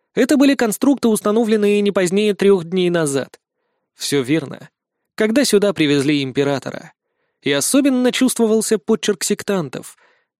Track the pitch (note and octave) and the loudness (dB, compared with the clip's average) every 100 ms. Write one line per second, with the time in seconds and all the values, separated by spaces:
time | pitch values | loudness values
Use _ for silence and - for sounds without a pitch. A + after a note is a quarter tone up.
0 | _ - B3 D4 C#4 C#4 A#3 F#3+ B3+ C4 | _ -2 2 4 2 2 -2 0 0 2
1 | A#3 G#3+ G#3 G#3+ A3+ A3 G3+ G#3 G3+ G3 | 0 0 0 0 0 0 2 2 0 0
2 | F3+ G3 G#3+ G3 G3 G3 E3 F#3 F3 F3 | 0 0 0 2 2 2 0 -2 0 0
3 | D3+ C#3 - - _ _ _ _ _ _ | -2 -2 -6 -12 _ _ _ _ _ _
4 | - C#3+ A#2+ D#3+ C#3 - - _ _ _ | -4 -2 0 -2 -4 -12 -20 _ _ _
5 | _ - A3 A#3 C4+ G3+ G3+ E3 D3+ C#3+ | _ -4 0 2 2 2 2 0 2 2
6 | C3+ D3 C3 B2 C#3+ C3+ - - - _ | 2 0 -2 -2 -2 -2 -6 -12 -16 _
7 | _ _ _ _ - C#3+ - C#4 C#4 B3+ | _ _ _ _ -2 -2 0 2 2 2
8 | B3 - B3+ - A3+ A3 G3+ A3 - A3 | 0 0 0 2 0 0 0 -2 0 -2
9 | - G3+ - G#3 - G3 C#3+ - - - | -2 -4 -4 -4 -2 -4 -4 -10 -16 -20
10 | _ _ _ | _ _ _